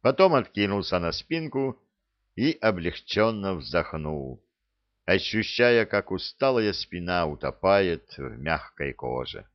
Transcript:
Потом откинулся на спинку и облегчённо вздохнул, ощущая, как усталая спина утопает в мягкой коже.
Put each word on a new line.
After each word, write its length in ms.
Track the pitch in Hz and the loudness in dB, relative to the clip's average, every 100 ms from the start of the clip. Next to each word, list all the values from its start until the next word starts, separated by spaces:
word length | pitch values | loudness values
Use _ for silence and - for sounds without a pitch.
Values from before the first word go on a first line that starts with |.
Потом 320 | 127 131 190 | 2 4 6
откинулся 640 | 143 110 - 101 101 90 90 | 6 0 -2 0 0 0 0
на 120 | 85 | 0
спинку 680 | - - 165 160 139 135 127 _ _ _ _ _ - | -4 -6 -6 -4 -4 -4 -6 _ _ _ _ _ -2
и 220 | 135 - | 0 2
облегчённо 960 | 110 92 82 - - 104 110 110 98 90 | 0 2 -4 -6 -4 2 2 2 -4 -4
вздохнул, 880 | 67 85 80 80 76 76 67 64 _ _ _ _ _ _ - | -2 -2 -2 -6 -6 -6 -8 -14 _ _ _ _ _ _ 0
ощущая, 800 | 95 - 107 104 - 120 120 107 | 0 2 -4 -4 2 4 4 2
как 260 | 104 - | -2 -2
усталая 640 | 95 - - 135 127 107 | -8 -8 -2 0 2 0
спина 540 | 92 - 87 87 90 80 | -2 -8 -8 -2 0 0
утопает 880 | 71 69 - 92 101 92 82 _ - | -2 -6 0 4 4 4 -2 _ -12
в 200 | 67 60 | -12 -8
мягкой 560 | 71 78 - - 71 | -4 -4 -4 -8 -8
коже. 540 | 69 64 62 62 50 - | -6 -6 -6 -6 -12 -18